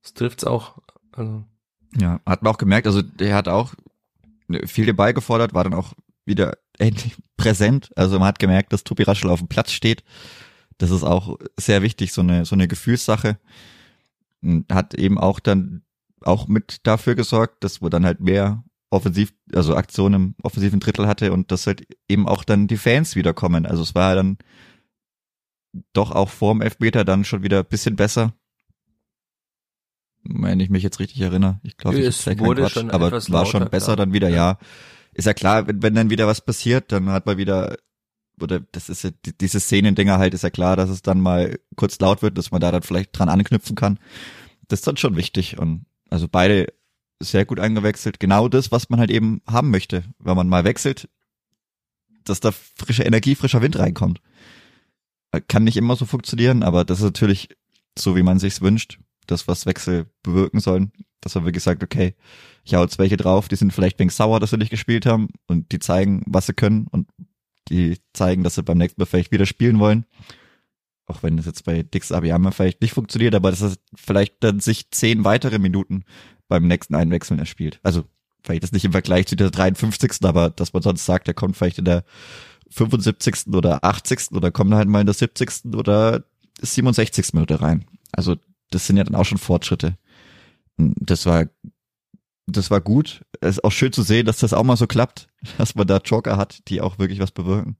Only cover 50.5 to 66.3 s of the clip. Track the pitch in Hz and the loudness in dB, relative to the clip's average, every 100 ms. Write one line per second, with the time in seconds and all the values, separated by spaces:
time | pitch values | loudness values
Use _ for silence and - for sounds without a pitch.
50.5 | 90 87 113 - 135 - _ _ _ _ | 2 2 0 -4 -6 -12 _ _ _ _
51.5 | _ _ _ _ _ _ _ - 92 113 | _ _ _ _ _ _ _ -6 0 0
52.5 | - - - - 113 - 117 135 139 131 | -2 -16 -18 -4 0 2 2 2 0 2
53.5 | 123 113 - - 175 - 170 _ _ - | 2 2 0 -2 0 -2 -4 _ _ -20
54.5 | - _ _ _ _ _ _ _ 82 - | -20 _ _ _ _ _ _ _ -8 0
55.5 | - 110 110 117 120 120 131 - 117 120 | 2 2 2 0 0 -2 -6 -6 0 2
56.5 | 123 - 87 87 90 104 - 107 98 - | 4 2 2 0 0 -2 0 0 0 -4
57.5 | _ _ _ _ - - 90 90 92 95 | _ _ _ _ -6 -2 2 4 2 0
58.5 | - 92 110 - - _ _ - 85 - | 0 0 0 -2 -16 _ _ -8 -8 -4
59.5 | 87 - 92 - 90 82 _ - 90 95 | -4 -4 -6 -4 -4 -6 _ -4 0 0
60.5 | - 98 92 98 _ - _ - 98 85 | 0 0 0 0 _ -20 _ -8 -4 -2
61.5 | 87 - 85 90 - 92 - _ - - | -2 -2 -2 -4 0 -2 -2 _ -20 -20
62.5 | _ - 90 87 - 95 98 90 95 101 | _ -2 2 2 2 0 2 2 2 2
63.5 | 98 101 90 95 - 90 - 110 110 104 | 0 0 2 -2 2 0 2 0 2 0
64.5 | 117 110 113 - 113 120 113 107 - _ | -2 -2 -6 -2 0 2 2 0 -6 _
65.5 | 85 - 78 - 90 98 95 - | -4 -2 -8 -2 0 2 0 0